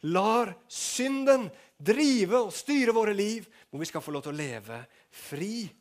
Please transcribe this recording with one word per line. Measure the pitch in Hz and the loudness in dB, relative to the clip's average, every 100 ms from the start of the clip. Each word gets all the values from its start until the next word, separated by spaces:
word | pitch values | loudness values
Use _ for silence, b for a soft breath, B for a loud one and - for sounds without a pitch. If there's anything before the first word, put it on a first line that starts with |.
lar | 151 180 208 233 220 180 - | -2 2 4 2 0 -6 -14
synden | - - - 262 269 269 269 196 - B B | -8 -6 -2 -2 2 4 4 2 -12 B B
drive | 147 247 294 254 180 240 | 0 4 4 4 4 2
og | 214 | 0
styre | - - 285 233 | -4 -2 2 4
våre | 226 214 202 | 4 2 2
liv, | 208 226 - B B | -2 -4 -10 B B
hvor | 139 | -10
vi | 165 | -8
skal | 160 156 | -8 -8
få | |
lov | 147 147 | -8 -6
til | 151 | -8
å | |
leve | 143 113 104 117 123 b b | -8 -8 -10 -14 -14 b b
fri | - - 143 196 233 185 - | -20 -12 -8 -8 -8 -10 -16